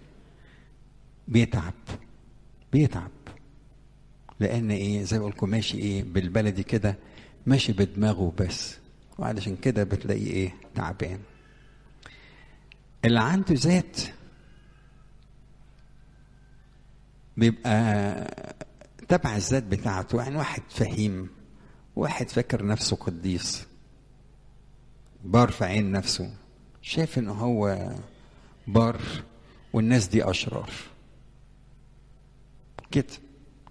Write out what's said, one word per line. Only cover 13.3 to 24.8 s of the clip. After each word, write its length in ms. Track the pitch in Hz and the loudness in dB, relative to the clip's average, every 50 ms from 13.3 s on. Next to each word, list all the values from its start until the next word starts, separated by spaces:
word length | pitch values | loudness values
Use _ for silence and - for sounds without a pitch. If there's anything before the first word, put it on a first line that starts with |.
| 180 196 190 - 160 | 2 2 2 2 2
ذات 420 | 123 127 165 180 185 - - - - - - - - - - - - - - - - - - - - - - - - - - - - - - - - - - - - - - - - - - - - - - - - - - - - - - - - - - - - - - - - - - - - - - - 107 | 2 4 4 4 4 2 0 -6 -10 -10 -10 -12 -16 -20 -20 -20 -20 -20 -20 -20 -20 -20 -20 -20 -20 -20 -20 -20 -20 -20 -20 -20 -20 -20 -20 -20 -20 -20 -20 -20 -20 -20 -20 -20 -20 -20 -20 -20 -20 -20 -20 -20 -20 -20 -20 -20 -20 -20 -20 -20 -20 -20 -20 -20 -20 -20 -20 -20 -20 -20 -20 -20 -20 -20 -12 2 4
بيبقى 1160 | 113 117 110 - - 120 107 107 117 110 104 104 101 101 - - - - - - - - - - - - - - - - - - - - | 4 4 4 2 0 2 2 4 4 4 2 2 0 -2 -4 -6 -8 -10 -12 -12 -14 -16 -16 -16 -18 -18 -20 -20 -20 -20 -20 -20 0 2
تبع 280 | 175 175 - 127 107 | 2 2 2 0 -2
الذات 280 | 104 - - 131 135 117 | -2 0 0 0 0 0
بتاعته، 540 | 95 98 101 - 110 95 92 95 - 117 117 | 0 -4 -2 -2 -2 -4 -4 -4 -2 -2 -2
يعني 160 | 120 135 139 156 | -2 -2 -4 -4
واحد 240 | - - - - - - | -4 -4 -6 -8 -10 -12
فهيم، 600 | - - 117 98 - 104 107 104 95 92 92 90 - - - - - - - - - - - - - | -2 -2 -2 0 0 0 0 0 -2 -4 -8 -10 -14 -18 -20 -20 -20 -20 -20 -20 -20 -20 -20 -10 -6
واحد 340 | - - 147 - - 120 - | -4 -4 -2 -2 -4 -6 -2
فاكر 360 | - 117 123 - 131 107 101 | -2 -2 0 0 -2 -2 0
نفسه 300 | 101 107 104 - - 101 | 0 -2 0 0 -2 -2
قديس، 720 | - - - 87 82 87 95 90 85 - - - - - - - - - - - - - - - - - - - - - - - - - - - - | -2 -2 -6 -8 -4 -4 -2 -2 -2 -4 -6 -8 -8 -12 -16 -20 -20 -20 -20 -20 -20 -20 -20 -20 -20 -20 -20 -20 -20 -20 -20 -20 -20 -20 -20 -20 -20